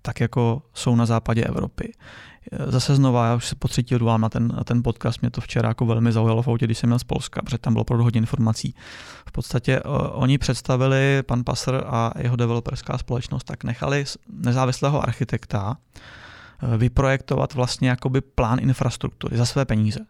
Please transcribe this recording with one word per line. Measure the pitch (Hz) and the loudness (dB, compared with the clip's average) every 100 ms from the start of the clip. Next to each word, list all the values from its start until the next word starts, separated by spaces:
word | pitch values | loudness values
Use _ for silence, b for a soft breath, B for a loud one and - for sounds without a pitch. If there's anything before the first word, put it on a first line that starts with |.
tak, | - - | -8 -4
jako | 117 - 117 120 - | -2 2 0 0 -6
jsou | - - 117 | -4 2 2
na | 117 | 4
západě | 113 - 113 | 2 2 0
Evropy. | - - - - - - B B B B - - - | 0 -2 -4 -6 -10 -12 B B B B -12 -8 0
Zase | 123 123 139 | 0 4 4
znova, | 135 120 117 | 6 4 2
já | 120 | 2
už | - | -2
se | - | -4
po | 139 | -2
třetí | - 120 123 | -2 0 2
odvolám | 113 113 | 4 2
na | 110 | 2
ten, | - 117 | 0 -2
na | - | -2
ten | - 120 | 0 0
podcast, | 120 113 - - | 0 -2 -4 -2
mě | 117 | -4
to | 120 | -4
včera | - 120 113 | -4 0 0
jako | 113 117 | 0 0
velmi | 113 117 | 4 4
zaujalo | 113 113 113 | 4 4 2
v | 127 | 2
autě, | 117 113 | 0 0
když | 113 | 0
jsem | 117 | 2
měl | 120 | 0
z | |
Polska, | - - - - | 0 -4 -4 -8
protože | - 117 | -4 -4
tam | - | 0
bylo | 110 | 0
opravdu | 110 120 | 2 2
hodně | 120 117 | 4 2
informací. | 113 - 110 110 135 - B B B B - | 0 0 0 0 -6 -10 B B B B -10
V | |
podstatě, | - - 123 - 131 | -8 -4 -2 0 0
eh, | - 139 139 | 0 -2 -2
oni | - 131 139 | 0 2 2
představili, | - 117 - 127 131 135 135 139 127 | 0 -2 0 2 4 4 4 2 0
pan | 123 | -2
Passer | 123 127 - 131 - | -2 -2 -2 -2 -2
a | 120 117 117 | -2 -2 -2
jeho | 123 123 | -2 0
developerská | 117 117 127 135 - - | 0 0 -4 -8 -6 -6
společnost, | - 123 - 135 | -4 -6 -4 -8
tak | - - | -8 -8
nechali | - 123 143 143 139 | -8 -4 -2 -2 -4
s-, | - - | -10 -16
nezávislého | - 123 127 127 123 139 147 | -4 0 2 0 0 0 0
architekta, | 127 - 123 110 - 104 98 - _ B B B B B B B 123 | -2 -2 -4 -4 -4 -4 -4 -6 _ B B B B B B B -2
eh, | 113 | 2
vyprojektovat | 123 123 135 135 - 135 135 | 2 4 2 2 0 0 0
vlastně | 135 123 - 131 | 0 -2 0 0
jakoby | 123 135 131 | 0 0 0
plán | - - 117 127 | 0 -2 2 2
infrastruktury | 135 127 127 - - - - 113 | 2 2 0 -2 -8 -6 -4 0
za | 120 | 0
své | 139 131 | 0 0
peníze. | 107 107 147 - | 2 2 -2 -10